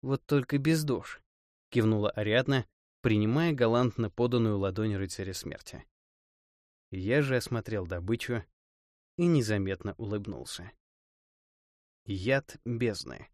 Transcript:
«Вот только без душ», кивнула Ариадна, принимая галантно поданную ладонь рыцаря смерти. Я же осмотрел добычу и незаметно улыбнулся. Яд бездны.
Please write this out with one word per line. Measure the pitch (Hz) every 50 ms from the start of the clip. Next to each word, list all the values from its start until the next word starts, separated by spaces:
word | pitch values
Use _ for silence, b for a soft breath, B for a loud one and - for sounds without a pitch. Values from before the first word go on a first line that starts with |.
| -
«Вот | 135 135 135 _
только | - 147 143 127 - - 139
без | 135 156 165 160 151
душ», | 147 127 92 - - - - _ _ _ _ _ _ _ _ _ _
кивнула | - 123 110 110 110 107 104 107
Ариадна, | - - 107 104 107 120 131 - 139 131 113 - _ _ _ _ _ _
принимая | _ 123 110 107 107 107 120 151 165 170 156
галантно | 131 123 113 113 120 127 123 - - 117 104
поданную | - - 120 123 120 123 117 110 104 101
ладонь | 98 98 98 104 110 110 104
рыцаря | 95 98 92 - - 98 95 92
смерти. | - - - - - - - - - - _ _ _ _ _ _ _ _ _ _ _ _ _ _ _ _ _ _ _ _ _
Я | - 95 92 101 123 147 147
же | 135 131
осмотрел | 123 - - 123 117 107 - 110 104 92
добычу | 87 92 90 87 92 120 117 - - 120 113 92 _ _ _ _ _ _ _ _ _ _ _ _ _ _
и | - 175
незаметно | 175 170 147 120 104 107 101 98 95 95 90 90 104 - _
улыбнулся. | 113 101 104 104 101 - - - - - - - 90 - - _ _ _ _ _ _ _ _ _ _ _ _ _ _ _ _ _ _ _ _ _ _ _ _ _ _
Яд | - 98 92 87 113 131 135 135 - - - _
бездны. | 120 117 113 123 117 104 - - - 64 - - -